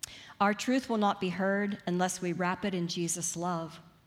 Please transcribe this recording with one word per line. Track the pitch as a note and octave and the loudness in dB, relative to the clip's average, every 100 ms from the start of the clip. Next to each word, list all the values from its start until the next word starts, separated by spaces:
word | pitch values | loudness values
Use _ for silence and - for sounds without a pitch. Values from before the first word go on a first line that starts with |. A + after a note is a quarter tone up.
| - - - - | -14 -14 -16 2
Our | G3+ | 2
truth | G#3 - C4 B3+ | 2 2 2 2
will | A3+ | 2
not | G#3 - | 2 2
be | F#3 | 0
heard | F3 G3 G3 G3+ G#3 - | 0 2 2 0 -2 0
unless | F3+ F3+ - | 2 2 0
we | F3+ | -2
wrap | E3+ F3+ F#3 | 0 0 0
it | G#3 | 0
in | F#3 E3+ | 0 0
Jesus' | F3+ E3+ F3 E3 E3+ | 0 -2 -2 -4 -2
love. | F3 E3+ D#3+ - - - | -2 -2 -4 -10 -20 -20